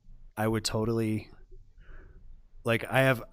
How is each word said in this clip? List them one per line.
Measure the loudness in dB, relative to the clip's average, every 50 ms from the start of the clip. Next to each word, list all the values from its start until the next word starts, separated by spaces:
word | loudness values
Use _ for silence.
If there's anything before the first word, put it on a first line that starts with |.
| _ -20 -20 -20 -20 -16 -6
I | -2 0 0
would | 0 0 0
totally, | 0 0 0 0 2 2 2 2 0 0 -2 -4 -8 -18 -20 -20 -20 -20 -20 -20 -20 -20 -20 -20 -18 -18 -18 -18 -20 -20 -20 -20 -20 -20 -20 -20 -20 -20 -8 -2
like, | 0 0 0 0 0
I | 2 4
have, | 6 6 4 2 -2 -10